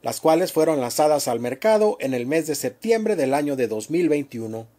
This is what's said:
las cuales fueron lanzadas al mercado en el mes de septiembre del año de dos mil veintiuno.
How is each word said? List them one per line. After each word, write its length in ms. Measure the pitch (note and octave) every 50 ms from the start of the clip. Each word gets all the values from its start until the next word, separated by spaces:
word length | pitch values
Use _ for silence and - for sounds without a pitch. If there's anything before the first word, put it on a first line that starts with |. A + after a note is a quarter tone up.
| -
las 180 | A#2+ A#2+ -
cuales 300 | - D#3+ D#3+ E3 D#3+ -
fueron 300 | - D#3+ D#3 D#3+ D#3+ C#3+
lanzadas 480 | B2+ A#2 - - D3+ D3+ D3+ C#3+ C#3 C#3
al 100 | A#2 A#2
mercado 580 | A#2 B2 B2+ C3+ - A3 A3 G#3+ G#3+ G#3+ G#3 -
en 120 | - C3+ C3
el 140 | B2 A#2+
mes 220 | B2 D3 E3 D#3 D#3+
de 80 | D3
septiembre 580 | C#3 - E3+ E3 _ - A3 A3+ A3 A3 A3+ G#3+
del 200 | E3+ C#3 C3 C3+
año 200 | D3 D3+ C#3+ C#3
de 140 | C3 B2 G#2+
dos 200 | A2 A2 G#2+ -
mil 200 | D3+ F3 F3+ D#3
veintiuno. 580 | D3+ D3 C#3 - - A#2 A2+ A2 A2 A2+ A2+ A2+ _